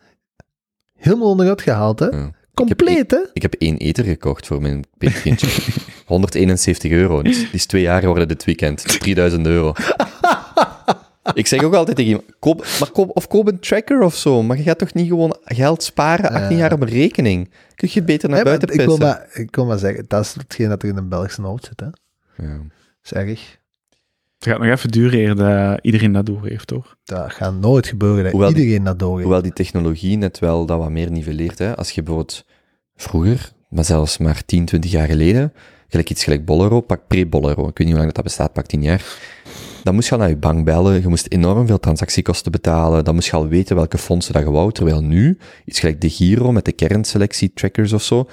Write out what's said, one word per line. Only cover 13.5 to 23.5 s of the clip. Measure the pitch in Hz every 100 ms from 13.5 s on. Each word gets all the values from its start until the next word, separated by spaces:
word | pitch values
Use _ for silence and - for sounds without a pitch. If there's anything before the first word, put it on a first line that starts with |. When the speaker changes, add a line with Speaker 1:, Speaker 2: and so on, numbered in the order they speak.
| 185
Speaker 2:
tracker | - 214 - 277
of | 185 -
zo. | 151 127
Maar | 113 131
je |
gaat | 156 -
toch | 185
niet | 170 170
gewoon | 170 165 -
geld | - 117 135 165
sparen, | - - 151 175 196
achttien | 113 98 170
Speaker 1:
Ja. |
Speaker 2:
jaar | 160
op | 156
een | 120
rekening? | 117 170 - 120 90 92 _ _ -
Kun | -
je | 214
beter | 165 151 160
naar | 139
Speaker 1:
Nee, | 135
maar | 151
Speaker 2:
buiten | - 143
Speaker 1:
ik | 127
wil | 156
Speaker 2:
pissen? | 147 -
Speaker 1:
maar, | -
ik | - 113 -
wil | 123
maar | 107
zeggen, | 98 - 107
dat | 104 104
is |
hetgeen | - - - 110
dat | 101
er | 104
in | 98
een | 92
Belgische | 90 95 -
hoofd | 98 110 -
zit, | -
hè. | 113 - _ _ _ - 76
Speaker 2:
Ja. | 73
Speaker 1:
Dat | 76 - _ _
is | -
erg. | - 98 113 -